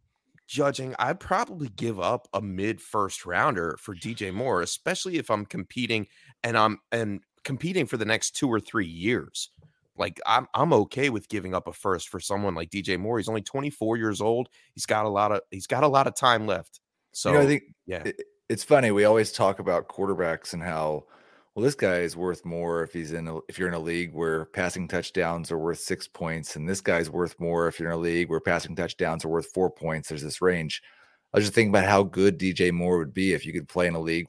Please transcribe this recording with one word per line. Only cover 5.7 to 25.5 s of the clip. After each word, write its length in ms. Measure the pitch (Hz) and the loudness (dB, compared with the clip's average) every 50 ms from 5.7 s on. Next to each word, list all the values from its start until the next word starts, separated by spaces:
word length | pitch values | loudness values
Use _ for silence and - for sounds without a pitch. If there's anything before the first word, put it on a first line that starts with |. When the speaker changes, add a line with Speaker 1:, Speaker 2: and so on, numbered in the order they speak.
| - 127 123 113 117 107 101 - _ _ _ - - _ - | -6 -4 -2 -2 -2 -2 -4 -6 _ _ _ -20 -12 _ -4
Speaker 1:
and 120 | 120 113 | 0 4
I'm, 240 | 110 107 110 104 - _ _ | 4 4 4 2 -2 _ _
and 300 | 117 117 113 104 101 95 - _ _ _ - | -4 -2 -2 -2 -4 -6 -10 _ _ _ -8
competing 440 | - 139 117 - 165 196 185 139 | -8 -6 -4 -4 -2 0 0 0
for 100 | - - | 0 -2
the 80 | 117 107 | -2 0
next 300 | 104 110 110 - - - | 0 0 0 0 -2 -2
two 140 | - - 131 | 0 0 2
or 80 | 113 107 | 2 0
three 260 | 101 - - 113 95 | 0 -2 -2 -2 -2
years. 640 | 82 82 82 90 110 123 92 71 - - - - - _ _ - _ _ _ _ _ _ | -4 -4 -4 0 0 0 0 -2 -6 -8 -10 -10 -10 _ _ -20 _ _ _ _ _ _
Like, 240 | - 92 92 82 - - | -6 -4 -4 -6 -4 0
I'm, 220 | - 110 123 131 - - | 2 2 2 2 0 0
I'm 180 | 110 143 170 147 | 0 4 6 6
okay 380 | 110 101 - - 127 139 143 | 4 4 2 0 -2 0 0
with 180 | 117 104 - - | 0 -2 -4 -6
giving 240 | 107 104 87 92 92 | -6 -6 -4 -2 -4
up 140 | 90 - | -4 -4
a 40 | 87 | -6
first 380 | 87 - - 101 92 85 - - | -8 -4 -2 -2 -2 -2 -2 -6
for 100 | - 92 | -10 -8
someone 360 | - - 101 101 101 98 87 | -6 -4 -4 -2 -2 -2 -2
like 160 | 82 85 82 | -4 -6 -6
D 100 | - 101 | -6 -6
J 160 | 85 90 92 | -4 -2 -2
Moore. 220 | 87 95 110 120 113 | -2 -2 -2 -2 -2
He's 100 | 92 110 | -2 -2
only 140 | 110 110 98 | -4 -6 -6
twenty-four 520 | - - 135 139 147 139 - 113 110 117 | -6 -6 -6 -6 -6 -4 -2 -2 0 0
years 240 | 117 110 110 101 90 | 0 0 0 -2 0
old. 280 | 101 110 117 123 127 - _ _ _ _ _ | 0 0 0 0 -2 -6 _ _ _ _ _
He's 140 | 147 - | -8 -2
got 180 | - 110 107 107 | 0 0 0 2
a 40 | 107 | 2
lot 220 | 101 98 104 104 | 2 2 2 2
of, 100 | 104 95 - _ | 2 0 -4 _
he's 160 | - 98 - | -12 -12 -6
got 160 | - 127 123 147 | -2 2 4 4
a 40 | |
lot 200 | 147 135 135 135 | 6 6 6 4
of 80 | 127 - | 4 2
time 320 | - 139 127 120 110 107 | 2 4 6 6 4 2
left. 320 | 107 95 85 82 - - - _ _ _ _ _ _ | 0 -2 -2 -4 -8 -18 -20 _ _ _ _ _ _
So, 180 | - - - - | -8 -2 2 4
Speaker 2:
You 60 | 143 | 6
know, 40 | 147 139 | 6 6
I 20 | |
think 180 | 139 147 135 - - - _ _ | 6 4 2 -2 -6 -20 _ _
Speaker 1:
yeah. 160 | 90 92 82 - | -8 -8 -6 -6
Speaker 2:
it, 160 | 101 - - - - _ _ _ - | -6 -8 -8 -10 -14 _ _ _ -4
it's 140 | 113 104 - | -4 -4 2
funny. 260 | - 147 143 123 110 | 4 6 6 6 6
We 140 | 101 101 104 | 6 6 6
always 260 | 107 110 113 110 - | 8 8 6 4 2
talk 280 | - - 110 95 98 - | 2 2 2 2 2 0
about 300 | 98 98 87 87 - - | 0 0 0 0 -2 -4
quarterbacks 640 | - - 98 98 98 85 90 82 82 80 - - - | -4 -2 -2 0 0 0 0 0 -2 -4 -6 -8 -8
and 100 | 85 80 | -6 -6
how, 420 | 90 82 80 78 78 78 73 - _ _ - _ _ _ _ _ _ - | -4 -4 -2 -2 -2 -2 -4 -6 _ _ -20 _ _ _ _ _ _ -4
well, 100 | 101 113 | 0 0
this 120 | 139 143 | 0 2
guy 220 | - - 95 90 | 2 0 2 2
is 200 | 87 87 82 80 | 2 0 -2 -4
worth 260 | 85 90 90 87 - - | -4 -4 -4 -4 -4 -6
more 380 | 87 85 85 85 85 85 82 | -8 -6 -4 -2 -2 -2 -2
if 100 | 82 78 | -4 -4
he's 220 | - 85 80 76 80 | -6 -8 -6 -6 -6
in 140 | 82 82 | -6 -6
a, 100 | 82 82 80 - - | -6 -8 -8 -10 -10
if 100 | - - | -6 -4
you're 80 | 92 | -4
in 80 | 90 87 | -2 -2
a 40 | 82 | -2
league 360 | 80 85 85 87 87 85 80 | -4 -2 -2 -2 -2 -4 -4
where 300 | 82 82 80 80 80 78 | -4 -2 0 0 -2 -4
passing 420 | - - 98 90 90 - 90 87 | -4 -4 -2 -2 -2 -2 -4 -4
touchdowns 640 | 82 92 87 85 - - 92 85 82 85 85 80 - | -4 -4 -4 -4 -2 -2 0 0 0 0 -4 -4 -4